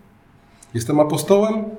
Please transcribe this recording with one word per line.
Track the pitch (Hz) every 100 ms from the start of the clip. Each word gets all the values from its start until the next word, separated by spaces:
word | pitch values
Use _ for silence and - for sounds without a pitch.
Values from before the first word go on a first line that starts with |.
| - _ _ _ _ _ -
„Jestem | 117 113 147
apostołem, | 151 160 - 196 220 220 -